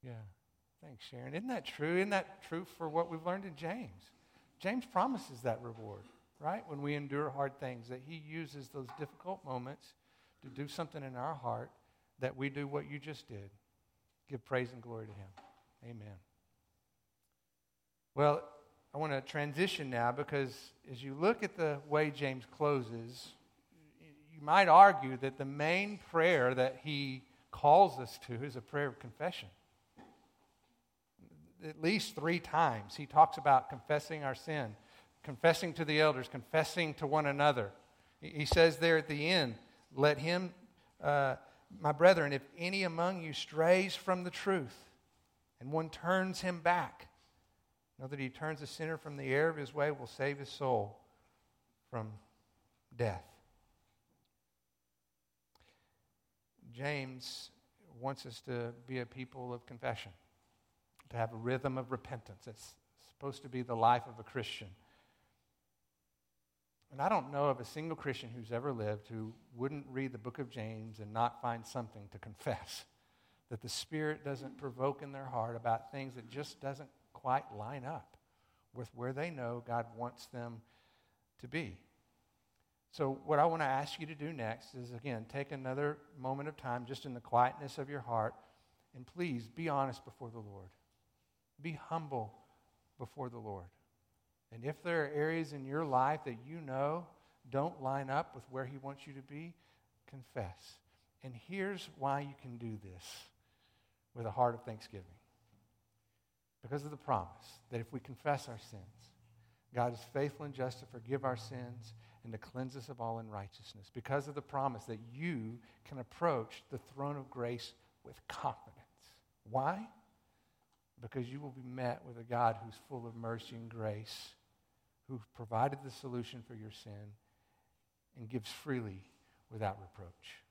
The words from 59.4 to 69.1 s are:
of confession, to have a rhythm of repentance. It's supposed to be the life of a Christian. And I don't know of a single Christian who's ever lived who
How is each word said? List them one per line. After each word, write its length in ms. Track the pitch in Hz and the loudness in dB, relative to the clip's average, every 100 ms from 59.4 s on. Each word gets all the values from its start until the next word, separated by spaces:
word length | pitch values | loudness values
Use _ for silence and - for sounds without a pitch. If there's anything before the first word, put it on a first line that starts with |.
| 123 | -10
of 140 | 120 - | -10 -12
confession, 460 | 120 127 113 107 92 _ _ _ _ _ _ _ _ - | -6 -4 -4 -6 -16 _ _ _ _ _ _ _ _ -12
to 60 | 120 | -2
have 160 | 113 | -2
a 40 | 117 | -2
rhythm 400 | 117 131 135 131 | -2 0 0 -2
of 140 | 127 | -4
repentance. 560 | 120 - 127 - 98 - | -6 -6 -12 -12 -18 -16
It's 280 | 113 - - _ _ - | -16 -18 -20 _ _ -20
supposed 320 | _ 139 135 | _ -8 -8
to 60 | 139 | -6
be 140 | 127 | -6
the 140 | 123 117 | -2 6
life 280 | 113 123 120 | 8 8 4
of 100 | 113 | -14
a 40 | |
Christian. 460 | 110 135 110 - 101 92 _ _ _ _ _ _ _ _ _ _ _ _ _ _ _ _ _ _ _ _ _ | -8 -4 -4 -6 -12 -18 _ _ _ _ _ _ _ _ _ _ _ _ _ _ _ _ _ _ _ _ _
And 80 | 135 | -2
I 80 | 156 | 2
don't 220 | 208 131 | 2 0
know 180 | 143 143 | 2 2
of 120 | 127 | 2
a 40 | |
single 320 | 120 151 160 160 | -2 -6 -6 -4
Christian 340 | 143 127 120 | -4 -4 -6
who's 160 | 120 107 | -12 -6
ever 220 | 117 135 | -4 -2
lived 360 | 123 104 104 | -2 -2 -2
who 240 | - | -6